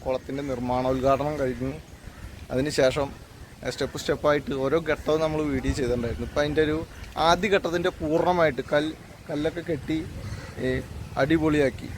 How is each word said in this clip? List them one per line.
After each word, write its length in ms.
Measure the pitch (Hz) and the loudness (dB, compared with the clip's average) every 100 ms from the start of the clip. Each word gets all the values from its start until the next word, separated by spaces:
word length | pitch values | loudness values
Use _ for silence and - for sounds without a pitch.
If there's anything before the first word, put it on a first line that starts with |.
കുളത്തിൻ്റെ 400 | - 127 127 135 143 | -2 -4 -4 -8 -4
നിർമ്മാണോദ്ഘാടനം 840 | 127 123 127 131 131 131 135 143 151 | -4 0 0 2 2 4 4 2 0
കഴിഞ്ഞു. 280 | 131 123 131 151 - - - - - - - | -2 -2 -4 -6 -14 -18 -18 -16 -16 -16 -6
അതിനുശേഷം 560 | 127 147 147 135 127 139 - - - - - 127 | -2 0 4 4 4 -4 -6 -18 -20 -20 -10 -8
സ്റ്റെപ്പ് 260 | - 135 151 | -4 -4 -4
സ്റ്റെപ്പായിട്ട് 520 | - 147 147 147 135 135 | -2 0 4 2 0 -2
ഓരോ 140 | 135 160 156 | 2 2 2
ഘട്ടവും 300 | 147 - 156 | -2 2 2
നമ്മൾ 160 | 160 156 151 | 2 0 0
വീഡിയോ 200 | 135 143 151 | 0 0 0
ചെയ്തിട്ടുണ്ടായിരുന്നു. 500 | 123 120 117 113 117 | 0 0 0 -4 -4
ഇപ്പം 120 | - | 0
അതിൻ്റെ 180 | 147 151 151 | 0 4 2
ഒരു 100 | 156 165 - - - 156 | 2 -4 -12 -12 0 4
ആദ്യ 220 | 180 202 190 | 4 4 2
ഘട്ടത്തിൻ്റെ 360 | 170 170 175 - | 2 0 0 -2
പൂർണ്ണമായിട്ട് 640 | 160 160 165 180 160 127 127 | 0 2 4 4 4 2 0
കൽ-, 240 | 147 151 156 - - - | 0 0 -6 -16 -20 -8
കല്ലൊക്കെ 340 | 151 156 165 165 | -2 -2 -4 -4
കെട്ടി, 300 | 156 - 160 - - - - - - 131 | -4 -2 -4 -4 -10 -10 -10 -12 -4 -2
ഏ, 60 | 127 - - - - | -2 -4 -10 -8 0
അടിപൊളിയാക്കി. 680 | 139 165 156 151 139 113 120 | 2 4 4 4 2 0 -12